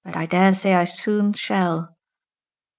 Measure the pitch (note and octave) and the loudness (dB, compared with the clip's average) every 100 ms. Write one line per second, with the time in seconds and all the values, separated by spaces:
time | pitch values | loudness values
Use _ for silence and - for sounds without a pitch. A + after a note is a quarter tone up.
0 | F#3 E3 E3 F3+ F#3+ F#3+ G3+ F#3 F3 - | -12 -8 -2 2 4 4 2 2 0 -4
1 | - G#3 G#3 G#3 - G3 F3+ E3 E3 _ | -4 0 0 -2 -2 0 0 -2 -6 _
2 | _ _ _ _ _ _ _ | _ _ _ _ _ _ _